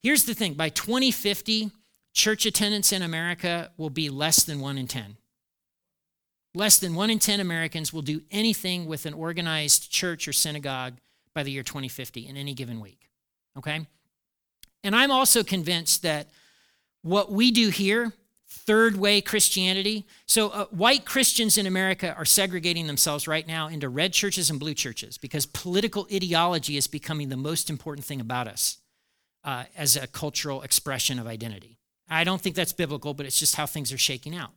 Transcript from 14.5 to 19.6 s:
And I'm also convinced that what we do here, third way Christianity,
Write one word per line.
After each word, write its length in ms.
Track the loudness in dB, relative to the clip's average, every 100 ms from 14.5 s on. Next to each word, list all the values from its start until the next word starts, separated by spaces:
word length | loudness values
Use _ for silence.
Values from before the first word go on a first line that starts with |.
| _ -20 _
And 120 | 2 4
I'm 160 | 6
also 320 | 6 6 4
convinced 580 | 4 0 0 -2 2 0
that 280 | 2 -2 -4 _ _ _ _ _ _ _
what 280 | 0 2 2
we 200 | 4 4
do 180 | 6 2
here, 440 | 2 2 2 0 -6 _ _ _
third 480 | -10 2 6 6 4
way 260 | 4 4
Christianity, 840 | 4 2 2 4